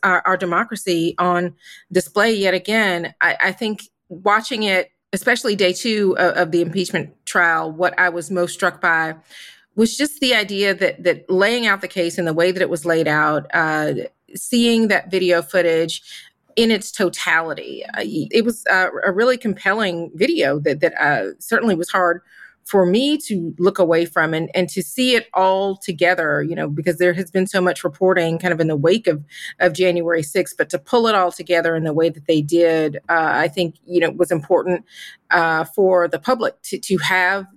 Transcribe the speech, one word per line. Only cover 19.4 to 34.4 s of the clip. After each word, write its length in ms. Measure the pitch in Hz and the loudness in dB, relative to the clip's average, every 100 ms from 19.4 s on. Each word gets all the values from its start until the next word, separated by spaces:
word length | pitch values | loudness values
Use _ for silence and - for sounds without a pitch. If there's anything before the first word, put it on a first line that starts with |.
| 226 196 196 214 202 170 139 | -2 -4 -2 0 0 -4 -6
video 460 | 156 254 330 139 143 | -2 0 2 0 0
that, 180 | 151 147 | 0 0
that, 160 | 170 - | 0 2
uh, 300 | 147 127 98 - | 0 0 -2 -8
certainly 340 | - 226 226 | -4 0 0
was 160 | 170 175 | 0 -2
hard 300 | 190 180 175 _ - - _ | 0 2 0 _ -20 -20 _
for 240 | - 196 180 | -2 2 4
me 320 | 214 285 302 | 2 2 0
to 340 | - 190 165 - | -2 -6 -6 0
look 220 | 180 196 | 0 2
away 240 | 165 165 | 2 2
from 280 | 170 175 160 | 0 0 0
and, 160 | 160 165 | 0 -2
and 140 | 190 175 | -2 -2
to 120 | 190 | -4
see 360 | - - 254 233 | -6 -2 2 0
it 100 | - | 0
all 420 | 185 190 190 196 190 | 0 2 2 -2 -6
together, 640 | - 160 175 180 156 147 | -8 0 2 2 0 -2
you 140 | 151 | -2
know, 140 | 165 156 | -4 -6
because 300 | 147 165 160 | -4 -2 2
there 140 | 180 | 2
has 200 | 170 180 | 0 -2
been 160 | 190 190 | -2 0
so 120 | 196 | 0
much 220 | 180 180 | 0 0
reporting 560 | 175 147 185 185 165 165 | -4 0 2 2 0 0
kind 160 | 180 | -2
of 60 | 165 | 0
in 80 | 160 | 0
the 80 | 151 | 2
wake 320 | 165 226 180 | 2 2 2
of, 160 | 151 147 - - - | -2 -4 -16 -14 0
of 140 | 180 | 0
January 500 | 156 185 175 165 165 | 2 0 0 0 -2
sixth, 340 | 151 190 175 - | -2 -2 -2 -4
but 140 | 151 | -4
to 80 | - | -4
pull 300 | - 240 226 | -2 0 2
it 80 | 208 | 2
all 160 | 180 | 0
together 420 | - 170 170 165 | -2 -2 0 0
in 80 | 165 | -2
the 100 | 160 | -2
way 160 | 151 165 | 0 0
that 200 | 160 147 | 0 0
they 120 | 156 | 0
did, 580 | 147 170 165 160 156 - - | 2 2 4 2 -2 -4 -2
uh, 240 | 165 156 | 0 2
I 160 | 131 165 | 0 0
think, 260 | 165 170 - - | -2 -6 -6 -4
you 120 | 175 | -2
know, 120 | 165 | 0
was 200 | - 175 | 0 -2
important, 540 | 165 | -2